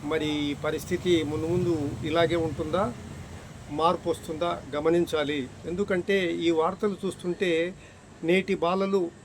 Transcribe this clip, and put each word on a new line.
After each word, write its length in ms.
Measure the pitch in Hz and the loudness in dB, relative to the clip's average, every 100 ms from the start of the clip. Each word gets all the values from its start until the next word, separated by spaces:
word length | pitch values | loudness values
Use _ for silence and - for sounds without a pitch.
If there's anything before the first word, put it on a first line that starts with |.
| 147 | -2
మరి 180 | 156 151 151 147 | 0 0 0 -2
ఈ 40 | 143 156 | -2 -4
పరిస్థితి 480 | 156 - 180 180 170 147 | -4 -4 -2 4 2 2
ముందు 180 | 156 160 | -2 0
ముందు 240 | 180 175 160 143 - 156 | 0 2 0 -2 -4 0
ఇలాగే 280 | 165 170 170 160 | 2 4 2 -2
ఉంటుందా, 360 | 147 156 170 220 233 - - - - - - - 147 | -4 -2 0 0 -4 -12 -14 -14 -14 -16 -16 -8 2
మార్పు 260 | 165 175 170 | 2 2 -2
వస్తుందా 400 | 156 - 156 170 175 143 | -4 -4 -2 -2 -2 -4
గమనించాలి. 680 | 143 160 170 170 156 143 147 127 - 160 | 0 4 4 4 2 0 -2 -4 -8 -8
ఎందుకంటే 480 | 175 202 185 175 196 175 170 170 | -4 0 0 2 2 2 2 2
ఈ 40 | 165 | 4
వార్తలు 380 | 160 190 214 185 | 2 0 -2 -2
చూస్తుంటే 460 | 190 - 180 175 185 160 170 190 - - - - 165 | -6 -4 -6 0 2 2 0 -4 -18 -20 -20 -6 2
నేటి 260 | 185 190 180 170 | 2 4 0 2
బాలలు 360 | 190 196 196 170 - | 2 2 2 0 -4